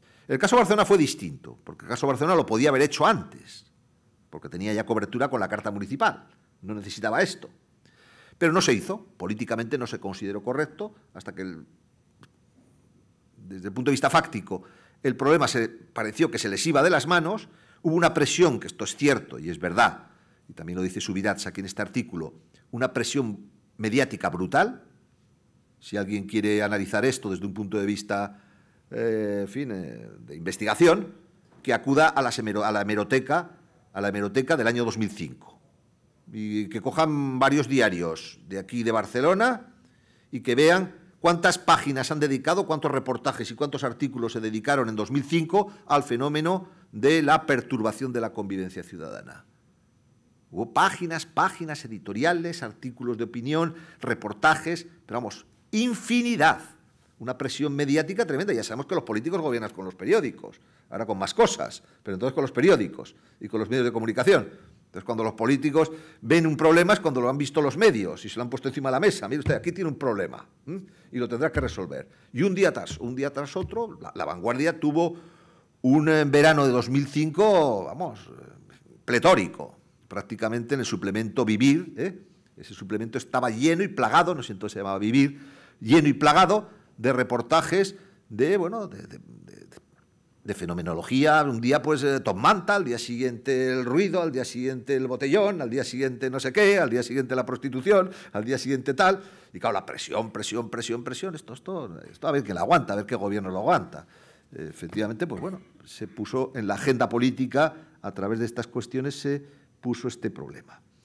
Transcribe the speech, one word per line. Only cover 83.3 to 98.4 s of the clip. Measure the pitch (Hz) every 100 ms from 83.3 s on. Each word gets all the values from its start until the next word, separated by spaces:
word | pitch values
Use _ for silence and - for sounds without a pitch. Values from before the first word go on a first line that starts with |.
| 127 123
lleno | 110 147 165
y | 196
plagado, | 107 117 147 175
no | 170
sé, | 113
entonces | 98 104
se | -
llamaba | 98 98
Vivir, | 104 127 139 139 - - - _
lleno | 110 160 147
y |
plagado | 135 147 151 180 208 208 - _ -
de | 117
reportajes | 127 120 123 117 160 151 185 190 - - _ -
de, | 107 143 202
bueno, | 170 220 202
de, | 90
de, | - -
de, | - 58 - 50 50 - - _ _ _ _ _
de | - 101
fenomenología. | 87 85 85 82 85 127 151 151
Un | 143 117
día, | 120 147
pues, | 147 151
eh, | 139 135
Tom | - 95
Manta, | 139 202 175
al | 202 156
día | 117
siguiente | - 120 127 117 139 131 131
el | 127 123
ruido, | 143 196 175
al | 165
día | 131
siguiente | 123 120 127 131 110 135
el | 131
botellón, | 123 139 170 202 185
al | 127
día | 127
siguiente | 120 123 135 120 131
no | 131
sé | 131
qué, | 127 202 202
al | 147
día | 120
siguiente | 120 127 127 131
la | 123
prostitución, | 123 139 127 135 202 190 - -
al | 104